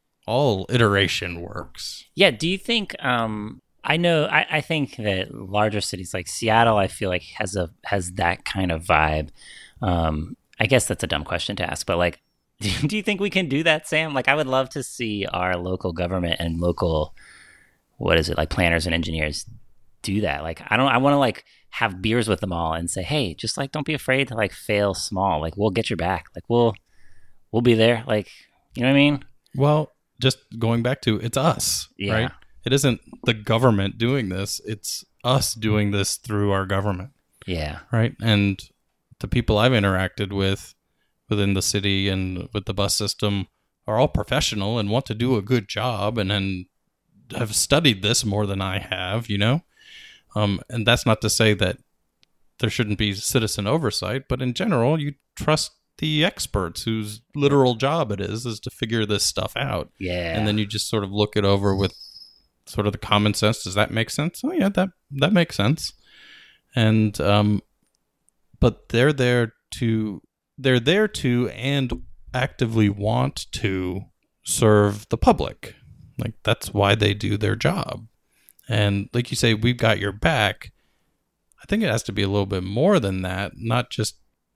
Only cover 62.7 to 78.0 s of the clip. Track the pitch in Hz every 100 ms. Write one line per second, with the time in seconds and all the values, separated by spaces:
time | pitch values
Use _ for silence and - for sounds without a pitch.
62.7 | - 104 101 - 104 104 101 107 104 -
63.7 | 101 - 110 110 - 160 - 285 359 196
64.7 | 196 190 - - 139 151 196 165 - 101
65.7 | 160 - - _ - - - - _ _
66.7 | - 110 110 107 - 80 104 104 104 -
67.7 | _ _ _ _ _ _ _ _ - 127
68.7 | - - 117 135 139 123 123 113 _ -
69.7 | - 117 110 107 90 _ _ _ - 131
70.7 | 123 120 190 214 - 131 120 117 - 131
71.7 | 139 127 - - - - 127 131 - 117
72.7 | 113 104 101 101 117 135 - - - 101
73.7 | 92 92 92 - _ _ _ - - 110
74.7 | 104 104 104 - 117 254 214 71 - -
75.7 | - - - - - 113 - - 110 -
76.7 | 104 98 107 104 101 104 104 104 104 139
77.7 | 185 - -